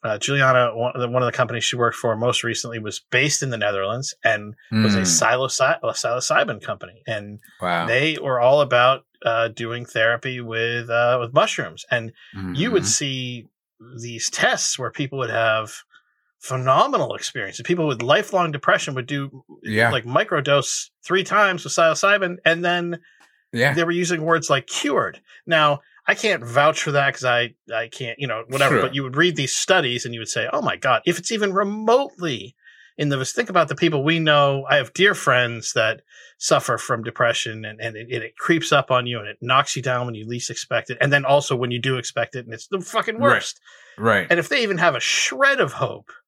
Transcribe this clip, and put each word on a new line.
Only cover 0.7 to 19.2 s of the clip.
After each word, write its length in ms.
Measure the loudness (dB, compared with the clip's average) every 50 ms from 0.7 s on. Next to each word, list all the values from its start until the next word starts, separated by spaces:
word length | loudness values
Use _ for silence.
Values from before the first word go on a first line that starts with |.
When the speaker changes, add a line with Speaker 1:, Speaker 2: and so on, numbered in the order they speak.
| 0 -2
Speaker 1:
one, 160 | -4 -4 -2 -2
the, 120 | -4 0
one 120 | 0 0
of 40 | 0 0
the 60 | 0
companies 300 | 0 -2 -2 -2 -4 -4
she 100 | -4 -2
worked 220 | 0 0 0 0 0
for 180 | -2 0 0
most 260 | 2 0 0 0 0
recently 380 | -2 -2 -4 -4 -6 -8 -10 -8
was 220 | -8 -8 -10 -10 _ _
based 320 | 0 2 2 2 0 -2 -4
in 60 | -4
the 80 | -4 -2
Netherlands 560 | -2 -2 0 -2 -2 -2 -4 -4 -6 -8 -10 _ 0
and 320 | 0 0 0 -4 -10 -16 _ _ _
was 240 | 2 2 4 4 4
a 60 | 2
Speaker 2:
Mm. 40 | 2
Speaker 1:
psilocy-, 560 | 2 2 2 4 2 2 2 0 -2 0 0 2 2 0 0 -2
a 40 | -4
psilocybin 680 | -4 -2 -2 -2 -2 -2 -2 0 2 2 2 0 -2 -8 -8
company. 400 | -10 -10 -10 -10 -20 -20 -18 _
And 340 | -8 -8 -8 -8 -10 -16 -18 _ -20 _ _
Speaker 2:
Wow. 240 | -2 -2 0 0 0 0
Speaker 1:
they 300 | 0 2 2 0 -2 -2
were 180 | -4 -2 0 4
all 220 | 4 6 6 6
about, 440 | 4 4 4 6 6 6 4 2 _ _ _ _ -2
uh, 240 | 0 0 2 0 -2
doing 360 | -2 -6 -8 -8 -8 -8 -10
therapy 540 | -6 -2 2 2 2 2 0 -4 -6 -8 -8
with, 500 | -8 -6 -4 -2 -2 -2 -2 -4 -4 0
uh, 280 | 2 2 4 4 2 2
with 140 | 0 2 2
mushrooms. 500 | 2 2 2 0 -4 -6 -8 -8 -16 -6 _
And 220 | -2 -2 -2 -6 -14 _ -20 -18 -14
you 380 | -10 -8 -6 -4 -2 -2 2
would 120 | 2 0 2
Speaker 2:
Mm-hmm. 60 | 2
Speaker 1:
see 600 | -2 -2 -2 -4 -6 -6 -8 -8 -10 -12 -14 _ _ _ _ _ _ _ -20 -20 -16 -14
these 300 | -14 -12 -10 -8 -8 -6
tests 500 | -2 0 0 0 2 0 -2 -4 -4 -4
where 100 | -6 -8
people 300 | -4 -6 -6 -6 -4 -6
would 120 | -4 -2
have 420 | 0 0 2 2 2 0 -2 -6 -12 -20 -20 _ _ -20 _ _ _ _ _ _ _ _
phenomenal 720 | -10 -6 -6 -4 2 2 4 4 4 4 2 -2 -2 -2 -4
experiences. 480 | -8 -8 -10 -8 -8 -10 -8 -10 -12 -4
People 200 | -2 0 0 0
with 160 | 0 0 -2
lifelong 520 | 0 2 2 2 2 0 0 0 0 0 -2
depression 420 | -2 2 2 2 2 0 -4 -6
would 100 | -6 -6
do, 380 | -4 -6 -6